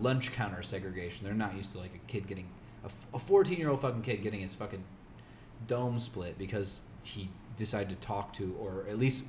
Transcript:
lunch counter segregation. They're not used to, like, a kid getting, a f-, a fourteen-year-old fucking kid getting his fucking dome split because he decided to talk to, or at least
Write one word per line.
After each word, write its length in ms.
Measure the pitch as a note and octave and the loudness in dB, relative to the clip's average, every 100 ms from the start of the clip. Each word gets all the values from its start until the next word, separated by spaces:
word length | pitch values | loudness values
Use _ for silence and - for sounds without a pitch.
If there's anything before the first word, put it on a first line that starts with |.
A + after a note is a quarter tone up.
lunch 300 | B2 C3 - | 4 4 2
counter 300 | - G#2 F2+ | 0 0 0
segregation. 640 | F2 F#2+ F#2 F2+ F2 - | -2 -2 -2 -4 -4 -4
They're 80 | G2 | -2
not 240 | G#2+ G#2 F#2+ | 2 0 -2
used 160 | F#2+ | -6
to, 60 | F#2 | -6
like, 160 | F#2 | -8
a 120 | F2 - | -10 -4
kid 160 | G2+ F#2+ | -4 -2
getting, 220 | F#2+ F2+ - - - | -4 -6 -12 -16 -12
a 40 | G2+ | -10
f-, 200 | - - | -10 -8
a 40 | B2 | -4
fourteen-year-old 640 | - G3 F3+ F3+ D3+ C3+ | 8 10 10 6 4 4
fucking 220 | C3 A#2 | 4 2
kid 200 | A2+ G#2 | 0 0
getting 180 | G#2 G2+ | 0 0
his 120 | F#2+ | -4
fucking 320 | - G#2 F#2+ F#2 - - - - - - - A#2 | -4 -6 -6 -8 -14 -16 -16 -16 -18 -16 -8 0
dome 320 | B2 B2 A#2+ | 2 2 0
split 380 | - F#2+ F2 E2+ | -2 -4 -4 -4
because 460 | F#2+ G#2+ F#2+ - - - | -2 0 0 -4 -10 -12
he 280 | - G#2+ F#2 - - - | -10 -6 -6 -8 -10 -2
decided 320 | G#2+ G#2 G2 | 0 2 0
to 180 | F#2 - | -2 -2
talk 280 | G2+ G2 | -2 -2
to, 200 | - F#2+ F2+ | -2 -2 -2
or 240 | G#2 F#2+ G2 | -2 -2 -2
at 80 | G#2+ | 4
least 260 | C3 - | 4 4